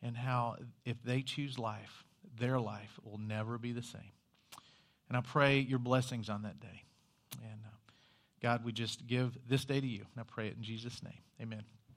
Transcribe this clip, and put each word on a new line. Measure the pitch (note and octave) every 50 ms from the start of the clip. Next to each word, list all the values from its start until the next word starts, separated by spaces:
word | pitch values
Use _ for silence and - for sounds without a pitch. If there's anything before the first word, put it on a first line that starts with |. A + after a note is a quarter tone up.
and | - A#2+ A#2 A#2
how | B2 C3 B2+ B2 A#2+ A#2 A2 - - A#2+ - - _
if | B2 A#2 A#2 -
they | A#2+ B2 C3
choose | C3+ - - - C#3+ C#3 B2+ B2
life, | A#2 A2 G#2+ G#2 G#2+ G#2 - - - - _ _ - - C3 A2
their | B2 B2 C3 C3
life | A#2 G#2 G#2 G#2 G#2 G#2 - - -
will | A2 G#2 G#2
never | G#2+ G#2+ G#2+ G#2+ A2 A2 A#2 A#2
be | A#2 A#2+
the | A#2+ A#2+ A#2
same. | - - G#2 G#2 G2+ - _ _ _ _ _ _ _ - - - - - - _ _ _ _ _ -
And | B2+ B2
I |
pray | A#2 - - D3+ C#3 C#3 C#3 C#3
your | C3+ A#2+ C3 B2+
blessings | B2 B2 B2+ C3 B2 B2+ B2+ A#2+ G#2+ G2+
on | G#2+ G#2 G#2
that | G#2 - -
day. | G#2+ G2 F2 - - - _ _ _ _ _ _ _ _ - - A2+
And, | A2 G#2+ A2 A2
uh, | G#2+ G#2+ - _ - - _ - _ _ _ _ _ _ _
God, | - A#2+ A#2 A#2+ A#2
we | A#2+
just | A2+ A2 A#2 G#2+ - - -
give | A#2 B2 B2 B2+ B2 A2+ B2+ - A#2
this | C3 C3+ -
day | - C#3+ C#3
to | C3+ C3
you. | A#2 G2 G#2+ - -
And | A2+
I | A2+
pray | - - - A2 A2+
it | - A#2
in | A2+
Jesus' | G#2+ A2+ A2 A#2 A#2+ A2 - -
name. | - - - - _ _ -
Amen. | A2+ A2+ A2+ G#2+ G#2+ - - - _ - -